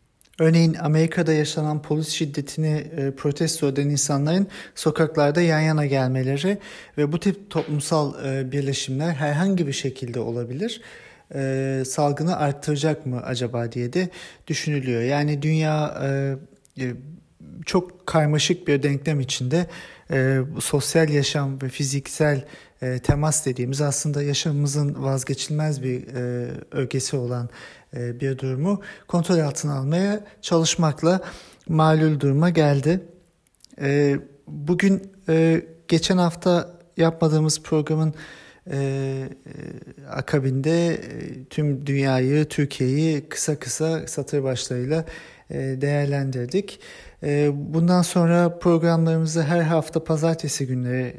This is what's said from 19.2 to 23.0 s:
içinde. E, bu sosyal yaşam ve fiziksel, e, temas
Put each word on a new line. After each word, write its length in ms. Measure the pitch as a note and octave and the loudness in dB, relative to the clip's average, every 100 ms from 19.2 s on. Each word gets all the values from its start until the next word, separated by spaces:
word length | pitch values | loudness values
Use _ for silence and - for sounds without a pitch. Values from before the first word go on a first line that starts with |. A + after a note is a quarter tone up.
içinde. 460 | B2+ - B2+ E3 E3+ - - - - | -2 -4 0 0 -2 -8 -18 -16 -4
E, 300 | C3+ C3 C3+ C#3 | 0 2 0 -2
bu 60 | - | -4
sosyal 480 | - C#3+ - E3 D#3 | -2 -2 2 2 4
yaşam 540 | C#3+ C#3 D3+ C#3 C3+ | 2 2 0 -2 -4
ve 60 | C3 | -6
fiziksel, 760 | - C3+ C#3 - - D3+ C3+ - - - - | -4 -4 -4 -4 0 2 2 -4 -20 -20 -8
e, 160 | B2+ | -6
temas 480 | B2 | -4